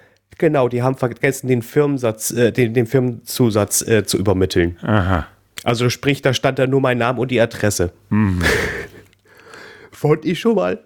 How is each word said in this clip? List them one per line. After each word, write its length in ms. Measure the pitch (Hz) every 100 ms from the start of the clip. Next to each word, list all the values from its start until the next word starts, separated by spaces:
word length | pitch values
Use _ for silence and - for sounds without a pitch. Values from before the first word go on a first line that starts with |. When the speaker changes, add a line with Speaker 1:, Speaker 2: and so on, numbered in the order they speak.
| _ _ _ -
Speaker 1:
Genau, 300 | 170 147 123
die 140 | 120
haben 140 | 123 131
vergessen, 520 | 123 117 139 135 127
den 140 | 127
Firmensatz, 680 | 120 147 143 139 120 107 -
äh, 220 | 120 120
den, 220 | 117 120
den 120 | 117 113
Firmenzusatz, 960 | 135 123 117 - - 123 104 101 -
äh, 220 | - 113
zu 140 | 101 -
übermitteln. 580 | 98 95 92 - 87 87
Speaker 2:
Aha. 440 | - 107 92 90 - _ _ -
Speaker 1:
Also 260 | - 120 123
sprich, 320 | - 143 139
da 100 | 143
stand 260 | 120 139 131
da 60 | 131
nur 120 | 135
mein 180 | 131 123
Name 220 | 117 123
und 100 | 131
die 100 | 120
Adresse. 520 | 113 - 104 - 87 - _
Speaker 2:
Mhm. 320 | 104 104 90
Speaker 1:
<laughs> 1500 | 82 73 - - - - - _ _ _ - - - - -
Fand 320 | - 147 160
ich 140 | - 180
schon 160 | 226
mal 240 | 214 180 -